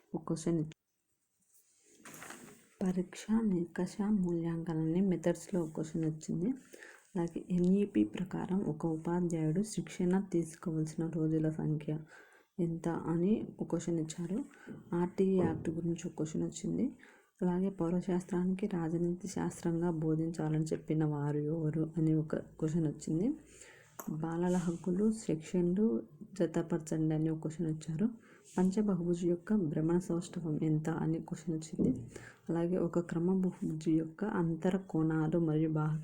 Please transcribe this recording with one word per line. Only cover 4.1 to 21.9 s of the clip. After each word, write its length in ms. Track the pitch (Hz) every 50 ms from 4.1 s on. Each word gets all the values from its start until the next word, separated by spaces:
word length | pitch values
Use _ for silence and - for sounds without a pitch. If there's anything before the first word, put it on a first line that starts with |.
| 214 190 180 175 170 170 165 170 165 165 165 170 160 160 160 160 165 185
మెథడ్స్లో 600 | 202 190 170 170 165 175 170 170 - - 202 190
ఒక 100 | 160 156 -
క్వశ్చన్ 300 | 165 160 - - 165 160
వచ్చింది. 500 | 156 156 156 - - 160 160 175 240 277 - - - - - - - - - - _ -
అలాగే 280 | 180 170 170 - - - -
ఎన్ఈపీ 540 | 180 175 180 185 190 202 202 202 - 214 208
ప్రకారం 600 | 208 - - 180 185 175 165 170 - 180 196 -
ఒక 220 | 151 156 156 175
ఉపాధ్యాయుడు 760 | 165 160 160 160 170 170 180 175 165 165 160 156 156 156 190
శిక్షణ 580 | 214 - - 175 - - - - 180 175 185 196
తీసుకోవాల్సిన 840 | 190 - 180 170 160 160 - - - 175 160 160 156 156 - - 160
రోజుల 440 | 165 170 165 156 156 160 156 156 156
సంఖ్య 480 | 156 156 156 151 151 151 - 156 151 156 156 - - - - - - - _ _ _ -
ఎంత 300 | 170 170 165 165 - 170
అని 600 | 165 - - 160 170 170 175 202 226 - - - - -
ఒక 80 | 175 -
క్వశ్చన్ 320 | 170 175 - 180 170 165
ఇచ్చారు. 440 | 156 160 - 180 170 165 190 254 285 - - - - 160 156 156 - - 175
ఆర్టీఈ 440 | 175 180 185 - - 190 190 190 185
యాక్ట్ 320 | 175 160 160 160 - 170
గురించి 320 | 160 170 170 170 165 - -
ఒక 60 | 160 -
క్వశ్చన్ 260 | - 156 156 - 170
వచ్చింది. 540 | 170 170 - - - 165 165 175 226 277 - - - - - - _ _ _ -
అలాగే 280 | 185 180 175 180 190 196
పౌరశాస్త్రానికి 960 | 190 190 165 165 180 180 - 190 180 180 180 - 180 175 180 185 185 185 208
రాజనీతి 600 | 208 190 170 165 156 165 170 175 175 175 180 - 185
శాస్త్రంగా 640 | - 175 170 175 - - - 170 165 165 170 180
బోధించాలని 720 | 165 156 160 160 156 156 165 165 165 156 156 156 156 156 160
చెప్పిన 400 | 156 160 - - - 156 156 156
వారు 340 | 151 147 143 143 147 147 147
ఎవరు 520 | 147 147 160 165 160 151 147 160 160 160